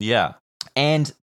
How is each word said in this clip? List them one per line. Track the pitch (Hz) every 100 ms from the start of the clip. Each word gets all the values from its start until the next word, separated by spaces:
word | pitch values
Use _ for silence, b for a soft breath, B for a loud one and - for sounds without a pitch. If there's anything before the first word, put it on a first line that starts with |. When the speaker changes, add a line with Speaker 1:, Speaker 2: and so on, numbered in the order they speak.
Speaker 1:
Yeah. | 107 117 80 - _ - -
Speaker 2:
And | - 147 156 147 -